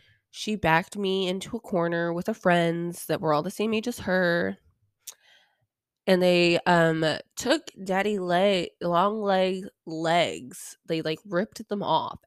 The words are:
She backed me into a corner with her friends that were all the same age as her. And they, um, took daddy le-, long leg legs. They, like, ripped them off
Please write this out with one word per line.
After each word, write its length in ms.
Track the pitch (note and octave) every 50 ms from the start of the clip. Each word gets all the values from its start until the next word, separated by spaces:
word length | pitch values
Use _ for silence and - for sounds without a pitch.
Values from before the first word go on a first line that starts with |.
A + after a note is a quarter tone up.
| _ _ _ _ _ _
She 260 | - - - A2 G#2+
backed 400 | - - D#3+ D#3+ E3 G3 - -
me 320 | G3+ G3 F#3+ F#3+ F#3+ F#3 F3+
into 280 | F#3 F#3+ - G3+ A#3+
a 40 | A3
corner 520 | _ - G3+ E3+ E3+ E3+ E3+ E3+ E3+ E3+
with 140 | E3+ F3 -
her 80 | G#3+ A3
friends 720 | - - F3+ F3 F3 E3+ E3 E3+ E3+ E3+ E3+ F3 - -
that 140 | - D#3 -
were 120 | - D#3
all 100 | D3 D3
the 80 | D#3 F#3+
same 220 | - - G#3 A3+ G#3+
age 120 | A3 G#3+
as 140 | B3 - -
her. 580 | - G3 F3+ F#3 F3+ E3+ E3+ E3+ F#3 F#3+ G3 _ _ _ _ _ _ _ _ _ _ - - _ _ _ _ _ _ _ _ _ _ _ _ _ _ _ _ _ -
And 160 | G3 F#3 F3+
they, 360 | F3+ F3+ F3+ F3 F3 E3+ E3+ - -
um, 400 | F3 F3 E3+ E3 E3 D#3+ D#3+ D#3+ D3+ C#3 - - _ _
took 340 | - - A#3+ D#4+ D#4 - - _ - F#3+
daddy 340 | F#3+ F#3 G3 G3 G#3+ G#3 F#3+
le-, 500 | F3+ F3 F3 F3+ G3 G#3 G3 F3 - - _ _
long 400 | - F3 F3 E3+ F#3+ G#3 A3 A3
leg 440 | G3+ G3 F#3+ F#3 F#3 F#3 F#3+ F#3 G3 - _ _ _
legs. 920 | E3+ D#3+ D#3+ E3 D#3+ E3+ F3 D#3 G2 D#2+ E2+ B2+ C3+ D3 - - - - _ _
They, 160 | - E3 D#3+
like, 160 | D#3 D#3+ D#3+ - _
ripped 420 | G3+ F3+ F3 A3 - _ - A3 _
them 140 | G#3 G3+
off 380 | - - - - A#2 - - - _